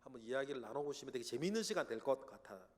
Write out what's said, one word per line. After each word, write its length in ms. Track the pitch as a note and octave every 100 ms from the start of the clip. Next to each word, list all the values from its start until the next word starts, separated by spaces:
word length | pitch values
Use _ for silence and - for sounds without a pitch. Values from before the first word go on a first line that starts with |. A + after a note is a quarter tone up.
한번 220 | - B2+
이야기를 380 | A2+ C3 C#3 C3+
나눠보시면 520 | A2 B2 D3 C#3 C3+
되게 120 | B2+
재미있는 380 | A#2 A#2+ E3 A3
시간 240 | G#3 G3 C#3
될 140 | A2
것 260 | C#3 C3 -
같아요. 460 | - - F#2+ F#2